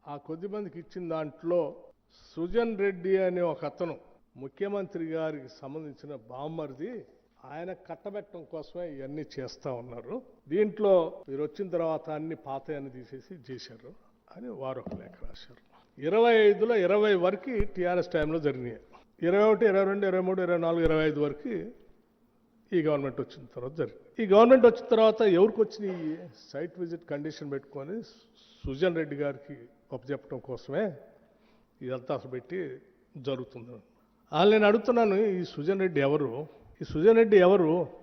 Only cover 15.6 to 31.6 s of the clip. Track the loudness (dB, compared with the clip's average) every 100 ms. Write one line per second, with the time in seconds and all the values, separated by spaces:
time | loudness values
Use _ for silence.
15.6 | _ _ _ -8 -2 2 6 6 6 6
16.6 | 2 2 2 4 4 4 2 -2 -6 -2
17.6 | -2 -2 -2 -2 -2 -2 -2 -2 -2 -4
18.6 | -8 -12 -18 -20 _ _ 0 4 4 4
19.6 | 4 2 0 0 0 0 0 -2 0 0
20.6 | 0 2 2 2 0 0 -4 -4 -8 -8
21.6 | -10 -16 _ _ _ _ _ _ _ _
22.6 | _ -2 0 0 -2 -6 -10 -10 -18 -12
23.6 | -12 -6 -6 -8 -18 -6 6 8 10 10
24.6 | 8 6 0 4 4 6 4 6 6 4
25.6 | -2 -2 -8 -6 -6 -8 -12 -20 -16 -12
26.6 | -12 -10 -10 -10 -8 -8 -8 -10 -8 -10
27.6 | -10 -14 -10 -12 -12 -20 _ _ _ _
28.6 | -10 0 0 0 -4 -4 -6 -6 -14 -20
29.6 | -20 _ _ -14 -8 -10 -8 -14 -12 -14
30.6 | -6 -4 -4 -6 -20 _ _ _ _ _